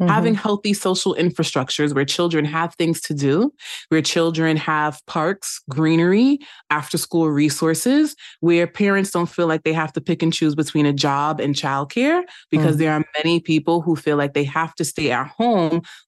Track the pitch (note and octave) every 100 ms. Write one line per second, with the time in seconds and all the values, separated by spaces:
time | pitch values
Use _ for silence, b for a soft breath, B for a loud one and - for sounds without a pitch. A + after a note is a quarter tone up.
0 | F3 G#3 A#3 G#3+ G#3+ G3+ G#3 G3+ F#3+ F#3
1 | - F3+ E3+ - E3 - - - D3 C#3
2 | C#3+ - F3 E3 D3 D#3+ E3+ - E3 D#3+
3 | - D3 C#3 D3 C4 - B B B D#3+
4 | D3+ F3 E3 D#3+ D#3+ D#3 D3+ D#3 D3+ D3
5 | - F3 D#3 G3+ - - - C3+ D#3+ E3
6 | E3+ G3 B3+ C#4 B B _ D3+ D3 E3
7 | - E3+ D#3+ D3 D3+ C#3 D#3+ D#3+ - C#4
8 | D4+ - B B E3 E3+ E3+ - G3+ G3
9 | G3 F3 E3+ - E3+ D#3+ D#3+ D#3+ D#3 -
10 | - D#3+ D#3+ D#3+ D#3 D3 D3+ D3+ D3 C#3
11 | D3 C#3 D3 D#3 C#3+ C#3+ D3 C#3 C#3 -
12 | C4+ E4+ F4+ B - - D#3 D3+ D#3+ D3+
13 | D#3 D3+ D#3+ E3+ E3 D#3 D3 E3+ E3 D#3
14 | - D3 C#3+ C#3+ C#3+ D#3+ D#3+ - D#3+ -
15 | D3 A#2+ C3+ - A#3+ G#3+ E3 E3 E3 B